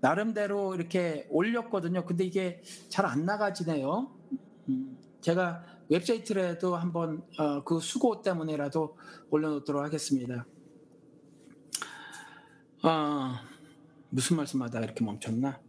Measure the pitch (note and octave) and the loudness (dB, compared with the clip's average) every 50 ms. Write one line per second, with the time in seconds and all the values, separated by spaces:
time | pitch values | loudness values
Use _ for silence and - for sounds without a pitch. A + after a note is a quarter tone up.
0 | - C3 D#3 F#3 G#3+ A3+ G#3+ G#3 G#3 G3+ G3+ G3+ G3+ F#3+ F#3+ F3+ E3+ E3+ - F#3 | 6 6 4 4 2 0 0 0 0 0 2 0 0 0 0 -2 -4 0 0 0
1 | F3 E3+ D#3+ D3 - - C#3+ D#3 F3+ A3 A#3 A#3+ A3+ A#3 - G3 E3 E3+ F3+ F#3 | 2 2 0 -2 -6 0 2 4 4 4 2 0 0 0 -2 0 0 2 0 0
2 | E3+ F3 F3+ E3+ F#3+ F#3 F3+ F#3+ F#3+ F3+ F3 - - - - - - - - - | 0 0 0 2 2 2 2 0 0 0 -2 -6 -12 -16 -16 -16 -14 -6 -4 -2
3 | G3 F3 A#2+ C#3 D#3+ F3+ G#3 G#3 G#3 G3+ F#3 - F3 D#3+ D#3+ D3 C3 C3+ D#3 A3 | -2 0 0 0 0 0 0 0 0 -2 -2 -2 -4 -2 -2 -2 0 -2 -2 -2
4 | C4 C4+ - - - - C#4 C4+ - - - - - - C3+ C3 C3 C3+ C3 - | -4 -6 -10 -18 -12 -10 -10 -10 -10 -12 -20 -14 -4 -2 -2 -2 -2 -6 -10 -16
5 | - - - - - - E3+ F3+ F#3 E3+ E3+ - - - - - - - D3+ - | -18 -20 -20 -6 0 0 2 2 2 0 -2 -6 -12 -16 -20 -20 0 2 2 2
6 | - - A#3+ A3+ - - A3 F#3+ F#3 F3 E3+ E3+ F#3 F3+ F3 E3+ E3+ F3+ E3 E3+ | 4 2 0 0 0 -2 0 0 0 0 -2 0 0 0 0 2 0 0 0 0
7 | E3+ D#3+ D#3 D#3+ - - - - D#3 D3 D3 C#3+ C#3+ - E3 E3 D#3+ - - B3+ | 0 0 -2 -4 -6 -12 -4 0 0 2 0 0 0 0 0 0 0 -2 0 4
8 | - B3 G#3+ - - G3+ F3+ E3 D#3+ D#3+ D#3 D3 C#3+ C#3+ C#3 D#3+ D#3+ D3+ - - | 4 4 2 4 0 0 0 2 0 -2 -2 -2 -2 0 0 0 0 0 -4 -14
9 | - - - - - - - D3+ D#3 D#3 D3+ C#3+ C#3 - C#3+ C#3+ C#3+ D3+ D3+ D3+ | -20 -18 -18 -20 -6 2 2 2 4 2 0 -2 -2 0 0 0 0 0 -2 -4
10 | - - C#3 C3+ B2 A#2+ B2 B2 B2 - - - - - - - - - - - | 0 2 0 0 2 -2 -4 -6 -6 -10 -16 -20 -20 -20 -20 -20 -20 -20 -20 -20
11 | - - - - - - - - - - - - - - - - - - - - | -20 -20 -20 -20 -20 -20 -20 -20 -20 -20 -20 -20 -20 -8 -6 -6 -6 -6 -12 -14
12 | - - - - - - - - - - - - - - - - - D#3+ D#3+ D#3 | -16 -16 -16 -16 -16 -16 -20 -20 -20 -20 -20 -20 -20 -20 -20 4 4 4 6 6
13 | D3+ D3 D3 C#3+ C3 C3 B2+ A#2+ - - - - - - - - - - - - | 2 2 0 0 0 -2 -4 -6 -8 -12 -20 -20 -20 -20 -20 -20 -20 -20 -20 -20
14 | - - - C3 B2+ - F3 D#3+ D3 C3+ - C3+ B2+ A#2+ A#2 A2+ A2+ A2 A2 - | -14 -4 -2 0 2 4 2 2 2 0 -2 -2 -2 0 -2 -2 -2 -2 0 -2
15 | A#2 A2 G#2 G#2 - - A2+ A#2 C3 C#3 C3+ - - | -2 -2 -2 -6 -4 -2 0 0 0 0 -2 -4 -12